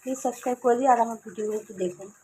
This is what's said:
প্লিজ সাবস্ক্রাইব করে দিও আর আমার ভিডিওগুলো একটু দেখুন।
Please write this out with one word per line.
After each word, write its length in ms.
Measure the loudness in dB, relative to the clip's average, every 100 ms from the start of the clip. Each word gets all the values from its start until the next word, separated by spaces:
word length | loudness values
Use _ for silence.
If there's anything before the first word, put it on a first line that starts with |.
প্লিজ 180 | -4 -2
সাবস্ক্রাইব 340 | -2 -4 -4 0
করে 100 | 2 4
দিও 100 | 6
আর 60 | 4
আমার 140 | 4 -2
ভিডিওগুলো 320 | -12 -6 -4 -4
একটু 140 | -8 -6
দেখুন। 260 | -6 -6 -16 -18